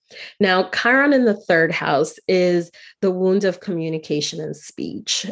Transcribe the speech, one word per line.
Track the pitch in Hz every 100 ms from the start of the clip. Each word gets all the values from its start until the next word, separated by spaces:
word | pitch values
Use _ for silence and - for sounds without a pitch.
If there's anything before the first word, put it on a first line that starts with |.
| _ - - -
Now, | 196 185 185
Chiron | - 233 262 294
in | 269 240
the |
third | 220 - 165 165
house | 165 160 147 151 - -
is | 185 180 175 165 - - _
the | 196
wound | 185 185 196 196
of | 180
communication | - 170 160 160 - 147 - 160
and | 156 151
speech. | - - - - - - 196